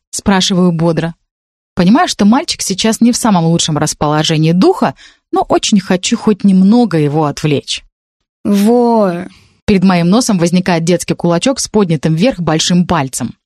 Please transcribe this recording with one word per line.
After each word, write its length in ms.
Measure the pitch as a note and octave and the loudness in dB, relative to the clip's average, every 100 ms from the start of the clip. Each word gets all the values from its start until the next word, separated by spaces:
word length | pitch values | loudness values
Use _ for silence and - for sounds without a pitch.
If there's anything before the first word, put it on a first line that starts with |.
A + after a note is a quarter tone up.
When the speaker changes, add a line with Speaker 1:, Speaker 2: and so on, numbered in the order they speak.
| _ | _
Speaker 1:
спрашиваю 600 | - - F#3+ F3 F3+ F3+ | -8 -2 0 0 0 0
бодро. 420 | E3 E3+ E3 E3 - _ _ _ _ _ | 0 0 -2 -4 -8 _ _ _ _ _
Понимаю, 340 | - F3 C4 F4 | -2 2 2 2
что 160 | - | 0
мальчик 360 | G3+ B3+ E4+ - | 2 2 -2 -8
сейчас 400 | - F#3+ A3+ A3 | -6 -4 -2 0
не 120 | A#3 | 0
в 40 | A#3 | 0
самом 280 | A#3+ F#3+ | 0 0
лучшем 340 | E3 E3+ - D3 | 2 0 -2 -2
расположении 760 | D3+ - D3+ D3+ D#3 D#3 D#3 | -4 -2 -2 0 0 0 0
духа, 440 | F3 D#4+ F#4 F#3 - - _ _ | 2 2 2 -2 -4 -16 _ _
но 120 | F4+ | -4
очень 380 | F4+ E4+ - G3 | -2 -2 0 -2
хочу 380 | - F#3 - A#3 | 0 -4 -2 -4
хоть 260 | - G3+ | -2 0
немного 540 | G3+ F#3 F#3+ A#3+ A#3+ E3 | 2 4 4 4 2 0
его 260 | D3 D3+ | 0 0
отвлечь. 600 | D3+ - D#3 C#3 - - - _ _ _ _ _ | -2 -2 -2 -2 -4 -12 -14 _ _ _ _ _
Speaker 2:
Во. 800 | G#3+ G3+ G#3 A#3+ A#3+ A3+ G3 E3+ F#3 - _ _ | -2 0 2 2 2 2 0 -2 -10 -18 _ _
Speaker 1:
Перед 200 | - G3 | -2 2
моим 240 | F#3+ F3+ E3+ | 2 2 2
носом 300 | G#3+ B3 G3 | 2 2 0
возникает 460 | E3+ F3+ F3+ E3+ | 0 0 0 0
детский 300 | E3 F3 - | 0 -2 -2
кулачок 460 | E3 E3+ E3+ B3+ C4+ | -4 -2 0 0 -4
с 80 | - | -2
поднятым 480 | G#3+ F#3 D#3+ E3 D#3+ | 0 0 0 -2 0
вверх 240 | A#3+ G#3+ | 0 -2
большим 460 | E3 D#3+ - F3+ F3 | -2 -2 0 0 0
пальцем. 500 | E3+ C3 - B2 - | 0 -2 -6 -10 -12